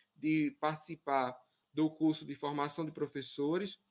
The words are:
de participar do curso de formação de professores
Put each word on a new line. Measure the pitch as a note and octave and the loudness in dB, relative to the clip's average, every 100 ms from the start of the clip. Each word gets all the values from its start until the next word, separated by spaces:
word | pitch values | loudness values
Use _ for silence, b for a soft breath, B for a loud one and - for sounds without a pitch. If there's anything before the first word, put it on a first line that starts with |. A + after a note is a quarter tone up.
| b | b
de | _ D3 D#3 D3 C3+ | _ 2 4 2 0
participar | D3+ D#3 - E3 - C#3 B2+ B2+ b b b | -2 -2 -8 -10 0 0 0 -4 b b b
do | D3 D#3 | 0 0
curso | D#3 D#3+ D#3 D3 | 4 2 2 -4
de | |
formação | C#3 C#3+ D3 D3 D3+ | -6 -4 -2 -2 -2
de | D#3 | -6
professores | D#3 D3 C#3+ C3 - C#3+ F3 G3 - _ | -4 -4 -4 -8 -2 0 0 -2 -8 _